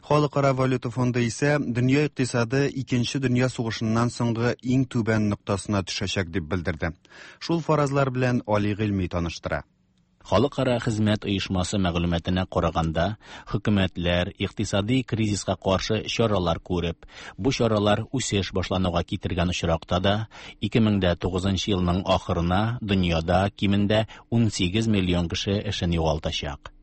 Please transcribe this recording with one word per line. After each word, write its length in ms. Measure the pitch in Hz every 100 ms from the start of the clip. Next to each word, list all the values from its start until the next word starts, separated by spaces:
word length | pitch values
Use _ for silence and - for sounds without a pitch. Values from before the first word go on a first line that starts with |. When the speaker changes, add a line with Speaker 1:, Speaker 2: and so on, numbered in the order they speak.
| -
Speaker 1:
Халыкара 460 | 147 147 143 139
валюта 340 | 131 131 127 127
фонды 380 | 123 123 120 120
исә 320 | - 143 147
дөнья 480 | - 123 127 139 151
икътисады 640 | - 123 123 117 135 139
икенче 460 | 139 127 123 117 139
дөнья 320 | 127 123 127
сугышыннан 580 | - 113 110 113 113 120
соңгы 480 | - 120 113 120 -
иң 260 | 127 127 127
түбән 400 | 120 107 110 107
ноктасына 480 | 101 - 101 - 101
төшәчәк 460 | 92 - 98 101 85
дип 140 | 87 78
белдерде. 460 | 92 80 80 85 - _ - - -
Шул 200 | - 170
фаразлар 480 | 151 151 143 139 135
белән 320 | 127 127 123 -
Али 260 | 104 104
Гыйльми 340 | 101 107 98 87
таныштыра. 560 | 87 85 - - 76 - _ _ _ _ _ -
Speaker 2:
Халыкара 540 | 95 139 - 131 120
хезмәт 400 | - 107 104 107
оешмасы 560 | - 95 - 92 90 104
мәгълүматына 680 | 90 85 87 85 - 90 92
караганда, 680 | 90 85 82 82 80 90 110 - - -
хөкүмәтләр 840 | 113 - 101 95 - 85 87 90
икътисади 720 | - 95 - 101 101 104 131
кризиска 500 | 123 110 107 101 -
каршы 460 | 95 98 92 - 107 -
чаралар 480 | - 113 101 85 82
күреп, 480 | - 90 85 82 - - - -
бу 140 | 113
чаралар 560 | 131 117 107 104 104 113
үсеш 400 | 131 - 101 95
башлануга 520 | 95 87 92 92 85
китергән 480 | 87 101 92 87 87
очракта 460 | 87 90 80 - 87
да, 140 | 98 104 110 - - -
ике 200 | 107 127
мең 180 | 110 101
дә 160 | 92
тугызынчы 560 | 87 92 92 95 95 - 92
елның 260 | 87 90 95
ахырына 680 | 95 - 87 85 92 110 123
дөньяда 720 | 104 98 87 82 82 90 101
кимендә 540 | - 101 98 101 107 110 - -
унсигез 600 | 117 113 - 90 107 113
миллион 400 | 104 90 87 85
кеше 340 | 101 - 101
эшен 320 | 104 - 90
югалтачак. 800 | 85 80 78 - - - 69 - -